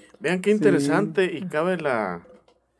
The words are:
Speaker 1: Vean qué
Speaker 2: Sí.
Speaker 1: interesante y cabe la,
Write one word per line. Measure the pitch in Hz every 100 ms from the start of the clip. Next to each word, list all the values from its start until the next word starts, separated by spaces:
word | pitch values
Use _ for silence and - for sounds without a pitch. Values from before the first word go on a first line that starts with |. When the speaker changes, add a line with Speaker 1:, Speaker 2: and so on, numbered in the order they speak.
| - -
Speaker 1:
Vean | 151 180
qué | 196
Speaker 2:
Sí. | 214
Speaker 1:
interesante | 151 143 143 170 160 196 180
y | 151
cabe | 180 151 175 175
la, | 147 117 98 87 - - _ _ _